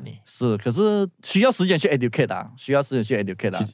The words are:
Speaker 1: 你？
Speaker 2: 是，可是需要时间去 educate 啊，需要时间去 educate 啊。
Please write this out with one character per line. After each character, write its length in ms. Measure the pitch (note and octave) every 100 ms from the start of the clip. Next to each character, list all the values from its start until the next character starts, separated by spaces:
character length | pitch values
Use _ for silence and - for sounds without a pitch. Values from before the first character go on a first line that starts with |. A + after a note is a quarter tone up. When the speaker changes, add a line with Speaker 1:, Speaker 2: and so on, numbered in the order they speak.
Speaker 1:
你？ 140 | B2 G#2 -
Speaker 2:
是， 300 | - B2 G#2
可 120 | A#2+
是 380 | A#2+ G#3+ G#3 F#3+ -
需 180 | - F#3
要 100 | B3+
时 160 | - F3+
间 120 | E3
去 100 | F#3+
educate 440 | C#3 A#2+ C3 A#2+
啊， 180 | F#2 A2 B2
需 160 | -
要 100 | C#3
时 200 | C#3 B2+
间 20 |
去 200 | A2 A2+
educate 320 | G2 F#2 G#2 F#2
啊。 120 | G#2+